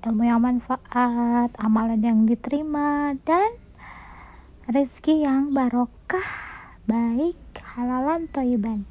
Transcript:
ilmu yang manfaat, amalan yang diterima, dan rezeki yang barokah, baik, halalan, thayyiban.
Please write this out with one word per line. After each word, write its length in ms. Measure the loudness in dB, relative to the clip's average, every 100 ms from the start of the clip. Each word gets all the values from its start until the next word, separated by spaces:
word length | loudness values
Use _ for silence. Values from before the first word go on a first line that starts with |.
ilmu 240 | -2 0 2
yang 160 | 4
manfaat, 1120 | 2 0 -2 -6 -4 0 0 2 2 2 0 -2
amalan 400 | 2 2 2 0
yang 240 | 2 4 4
diterima, 880 | 2 -2 -4 -2 -2 0 0 -2 -4
dan 320 | 0 2 2 -2 -20 -20 -20 -20 -20 -20 -20 -20 -20 -20 -2
rezeki 640 | 0 0 -2 0 2 2
yang 240 | 2 2
barokah, 720 | 0 0 0 -2 -6 -4 -4 -4 -10 -14 -18 -20 -14 -2
baik, 500 | 0 0 0 -2 -4 -14 -18 -16 -6
halalan, 480 | -4 -2 -2 -2 -4
thayyiban. 480 | -4 0 0 -2 -4 -8